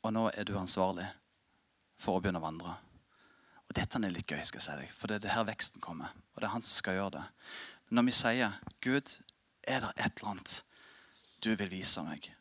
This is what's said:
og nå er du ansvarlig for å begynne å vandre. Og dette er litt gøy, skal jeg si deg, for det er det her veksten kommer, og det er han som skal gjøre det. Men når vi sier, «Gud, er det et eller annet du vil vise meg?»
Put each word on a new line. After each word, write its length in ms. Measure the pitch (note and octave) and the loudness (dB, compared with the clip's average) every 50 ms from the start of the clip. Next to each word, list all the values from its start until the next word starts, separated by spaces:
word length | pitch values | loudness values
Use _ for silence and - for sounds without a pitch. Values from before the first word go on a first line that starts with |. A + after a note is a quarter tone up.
og 120 | - A2+ A2 | -2 0 0
nå 120 | A2+ A2+ A2 - | 2 2 0 0
er 120 | G#2 G#2 G#2+ | -2 -4 -2
du 80 | G2+ G2 | -2 0
ansvarlig 480 | F#2 F#2 - G2 F#2 F#2+ F2+ F2+ F2+ G2 - - _ _ _ _ _ _ _ _ _ _ _ _ _ _ _ - | 2 2 4 4 4 0 0 -4 -6 -8 -10 -14 _ _ _ _ _ _ _ _ _ _ _ _ _ _ _ -6
for 160 | - - F2+ | -2 0 0
å 60 | F#2 | 2
begynne 200 | F2+ G2+ F2+ E2+ | 2 0 -2 -2
å 40 | D#2+ | -4
vandre. 280 | D#2+ D#2+ E2 F2 F2 E2+ - - - - - _ _ _ _ _ _ _ _ _ _ _ - _ | -6 -6 -6 -8 -8 -10 -10 -14 -20 -20 -20 _ _ _ _ _ _ _ _ _ _ _ -20 _
Og 80 | - - | -8 -6
dette 240 | - - - - B2 | -4 -4 -4 -2 -2
er 160 | A2 F#2+ F2 | -2 -2 -2
litt 160 | E2 D#2+ - | -4 -4 -6
gøy, 120 | D2 - - | -6 -2 -2
skal 140 | - - - | -2 0 0
jeg 60 | - | 0
si 120 | D2 D2 C#2+ | 0 0 -8
deg, 120 | C#2 C#2+ - | -10 -12 -12
for 160 | - - G2+ | -10 -6 -4
det 80 | G#2+ G#2 | -4 -4
er 80 | G2+ | -2
det 80 | G2+ G#2 | -2 0
her 120 | A#2 A2 | 0 0
veksten 360 | G2+ A2 - - - - - | -2 0 0 0 0 0 -4
kommer, 300 | - - E2+ - C#2 - - - - _ _ | -12 -10 -10 -10 -10 -12 -12 -16 -20 _ _
og 80 | - | -6
det 60 | - G#2 | -4 -4
er 60 | - | -4
han 100 | A#2+ - | 2 4
som 100 | - - | 6 6
skal 240 | - - G2 F#2 F#2+ | 6 4 4 0 0
gjøre 200 | G2 G2 - C#2+ | -2 -2 -6 -8
det. 80 | - - _ _ - - - - - - - - _ | -12 -12 _ _ -18 -14 -14 -12 -12 -14 -16 -20 _
Men 140 | _ A2+ A#2+ | _ 2 2
når 80 | A#2+ B2+ | 4 6
vi 80 | B2 - | 6 6
sier, 380 | - A#2+ A2+ B2+ B2 G#2 F2+ - - - - _ | 6 6 2 2 0 -2 -2 -6 -12 -16 -14 _
«Gud, 360 | - B2+ C3 C#3+ C#3 - - - - - _ _ _ _ _ _ - | -2 0 0 0 0 -2 -4 -4 -8 -20 _ _ _ _ _ _ -6
er 160 | - C3 C3 | -4 -2 -2
det 100 | G#2+ G2 - | -2 -4 -4
et 260 | - - G#2+ - - | -2 -4 -2 -4 -4
eller 120 | - G#2 G2+ | -8 -8 -8
annet 220 | F#2+ F#2+ - - - - _ - - - - - - - - _ - _ _ _ _ | -4 0 0 0 0 0 _ -20 -20 -20 -20 -20 -20 -20 -20 _ -20 _ _ _ _
du 100 | - A2+ A2 | 0 0 0
vil 160 | G2 G2+ F#2 | 0 -2 -4
vise 320 | F#2+ F#2 F#2 - - F#2 D#2 | -4 4 6 6 6 6 4
meg?» 260 | D#2 D2+ D2+ - - - _ | -8 -8 -10 -12 -16 -16 _